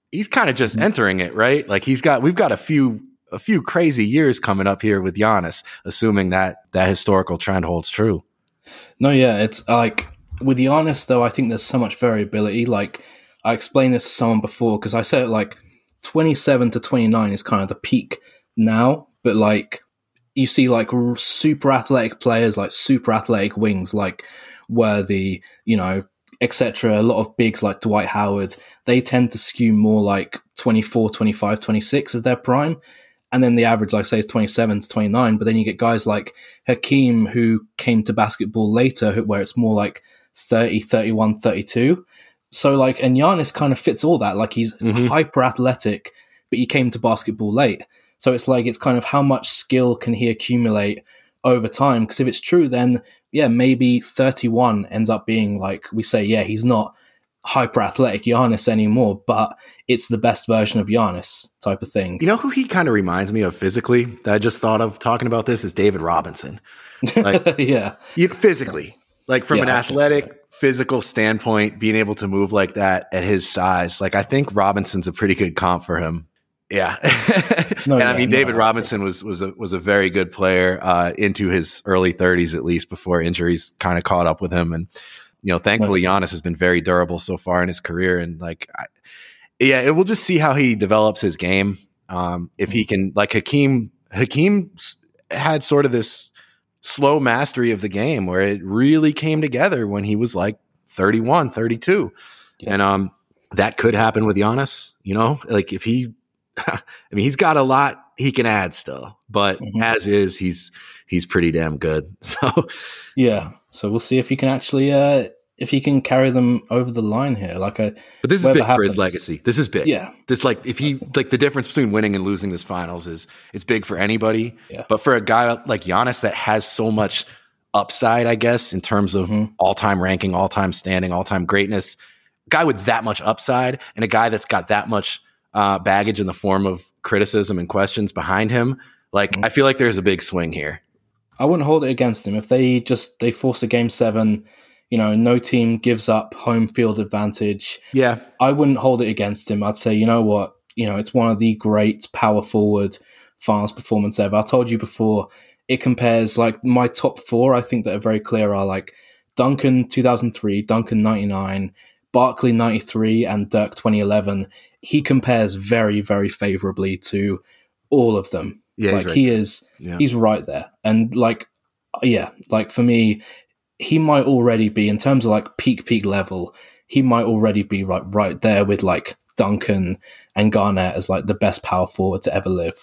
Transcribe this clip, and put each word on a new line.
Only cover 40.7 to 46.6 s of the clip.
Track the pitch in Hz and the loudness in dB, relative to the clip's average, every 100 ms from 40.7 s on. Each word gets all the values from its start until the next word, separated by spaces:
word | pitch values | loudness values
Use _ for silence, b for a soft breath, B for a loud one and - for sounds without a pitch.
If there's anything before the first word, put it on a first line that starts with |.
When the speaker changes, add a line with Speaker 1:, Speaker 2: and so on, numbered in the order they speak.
| 107 | -2
Speaker 2:
thirty-one, | - 117 107 110 107 107 | 0 0 0 0 0 0
thirty-two. | - - - 117 131 180 b b b b _ | -2 -2 -2 0 2 0 b b b b _
So, | - 143 139 | -2 2 4
like, | 131 131 | 2 2
and | 131 127 | 0 4
Giannis | 160 185 139 | 4 2 0
kind | - 143 | -2 -2
of | 131 | 0
fits | - - | 0 0
all | 151 143 | 2 2
that. | 104 95 | 0 -2
Like, | 110 | -2
he's | 117 113 - | -2 -4 -2
Speaker 1:
Mm-hmm. | 113 110 123 | -2 0 2
Speaker 2:
hyper | 151 156 139 | 0 0 0
athletic, | 127 123 127 127 110 101 - b b b _ | 0 0 0 0 -2 -4 -8 b b b _
but | |
he | 117 | -4